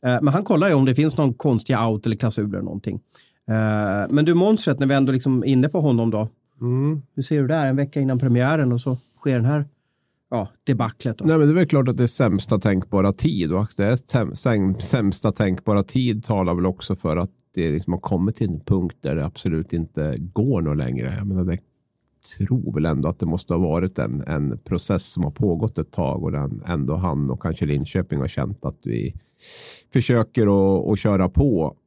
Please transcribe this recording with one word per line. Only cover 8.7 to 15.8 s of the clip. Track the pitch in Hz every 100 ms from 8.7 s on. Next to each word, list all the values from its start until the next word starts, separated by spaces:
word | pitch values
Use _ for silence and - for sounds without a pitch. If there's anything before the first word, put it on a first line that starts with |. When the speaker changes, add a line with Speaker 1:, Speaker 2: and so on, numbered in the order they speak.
Speaker 1:
och | 120
så | 131 123 _ _
sker | - 127
den |
här, | 117 151 147 _ _ _ _ _ _
ja, | 120 98 _
debaclet | - 120 113 - 131 113
då? |
Speaker 2:
Nej, | 151 160
men | 147
det |
är |
väl | 160 165
klart | 147 127
att | 123
det |
är | 120
sämsta | - 123 95 - 107
tänkbara | 107 95 - 101 98
tid, | 98 - 98 82
och | 90
att | 104 -
det |
är | 101 123
säm-, | - 131 107
säm-, | - 131 110 98 92
sämsta | - 135 104 92 110
tänkbara | 98 104 92 - 101